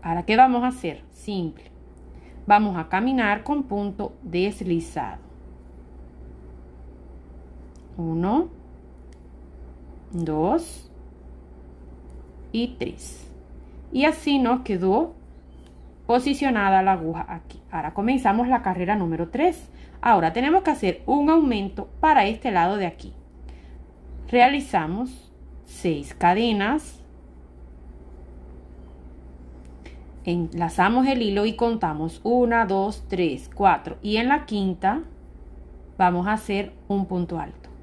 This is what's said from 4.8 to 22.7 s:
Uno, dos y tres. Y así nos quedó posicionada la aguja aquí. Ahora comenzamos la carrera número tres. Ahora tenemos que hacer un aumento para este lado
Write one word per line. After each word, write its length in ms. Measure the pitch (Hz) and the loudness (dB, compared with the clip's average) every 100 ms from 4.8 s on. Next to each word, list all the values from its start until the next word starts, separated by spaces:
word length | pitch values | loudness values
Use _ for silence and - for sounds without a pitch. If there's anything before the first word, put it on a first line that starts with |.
| 165 - 117 80 - - - - - - - - - - - - - - - - - - - - - - - - - - - - | -2 -8 -8 -10 -18 -20 -20 -20 -20 -20 -20 -20 -20 -20 -20 -18 -20 -20 -20 -20 -20 -20 -20 -20 -20 -20 -20 -20 -20 -20 -18 -8
Uno, 540 | 165 160 180 247 349 - - - - - - - - - - - - - - - - | -4 0 2 2 0 -6 -20 -20 -20 -20 -20 -20 -20 -20 -20 -20 -20 -20 -20 -20 -12
dos 800 | 175 165 156 170 302 330 - - - - - - - - - - - - - - - - - - | -6 -4 0 2 0 -2 -14 -18 -20 -20 -20 -20 -20 -20 -20 -20 -20 -20 -20 -18 -20 -20 -20 -8
y 180 | 220 240 - | -4 -4 -4
tres. 520 | - - - - - - - - - - - | -8 -8 -16 -18 -18 -20 -20 -20 -20 -20 -6
Y 120 | 254 294 | 2 2
así 340 | 311 - 285 | 2 2 2
nos 220 | 247 247 | 4 2
quedó 520 | 254 190 185 208 330 - - - - - - - - - - | 0 0 2 2 2 -6 -20 -20 -20 -20 -20 -20 -20 -20 0
posicionada 720 | 233 254 277 277 233 196 190 | 2 2 0 2 2 4 6
la 120 | 190 | 6
aguja 340 | 185 160 165 - | 2 0 -6 -8
aquí. 320 | 165 - - - | -12 -14 -20 -10
Ahora 240 | 170 156 | -8 -6
comenzamos 540 | 180 214 262 226 208 240 | -2 0 2 4 2 4
la 160 | 254 | 2
carrera 320 | 220 180 180 208 | 2 -2 0 0
número 340 | 175 160 170 | 0 -2 -4
tres. 400 | - 339 339 - - - - | 2 0 0 -10 -20 -20 -4
Ahora 320 | 233 208 165 | 4 6 4
tenemos 300 | 165 269 359 | 2 2 4
que 80 | 381 | 2
hacer 320 | 294 196 - - | 0 0 -2 0
un 240 | 277 294 | 2 6
aumento 600 | 330 294 220 196 - 202 - | 4 4 0 -2 -8 -12 0
para 260 | 311 294 202 | 4 6 4
este 240 | 220 262 | 0 0
lado 280 | 190 170 | 2 2